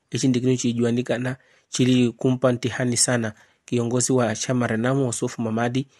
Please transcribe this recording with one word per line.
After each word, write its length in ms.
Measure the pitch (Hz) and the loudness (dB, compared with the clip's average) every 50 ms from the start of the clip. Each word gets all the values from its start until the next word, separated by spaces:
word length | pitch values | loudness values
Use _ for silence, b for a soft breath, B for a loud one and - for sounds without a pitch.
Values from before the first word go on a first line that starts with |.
| b b | b b
ichi 180 | - 123 - 131 | -4 -2 0 2
ndi 120 | 123 120 | 2 2
kinu 160 | 123 127 127 | 2 0 0
chijuanika 600 | 123 - 120 117 117 120 117 117 123 123 - 117 120 | 0 0 -2 0 0 0 0 0 0 -2 -2 -4 -4
na 180 | 127 127 131 - b b b b b b | -4 -6 -8 -8 b b b b b b
chili 420 | - - 127 123 127 123 123 117 | 0 2 2 4 4 4 2 2
kumpa 400 | 113 - - 131 127 123 - 127 | 0 0 0 0 2 2 2 2
ntihani 440 | 123 120 - 120 - - 131 123 120 | 2 2 -2 -4 -4 -2 -2 -2 0
sana 360 | - - - 123 117 113 107 - b b b b b b | 0 0 2 0 0 -2 -4 -8 b b b b b b
kiongozi 480 | - - 120 117 117 123 123 120 - | -4 -2 -2 0 0 0 0 0 2
wa 240 | 131 127 120 107 110 | 2 2 2 0 -2
chama 300 | - - - 131 123 120 | -2 -2 -2 0 0 0
Renamu 400 | 110 110 110 113 127 135 139 135 | 0 0 0 0 0 0 0 0
Yusuf 320 | 120 107 - 123 123 - - | -2 -2 -4 -6 -6 -4 -4
Mamadi 480 | 117 110 110 117 117 123 120 131 139 _ b | -6 -4 -2 -2 -2 0 -2 -4 -4 _ b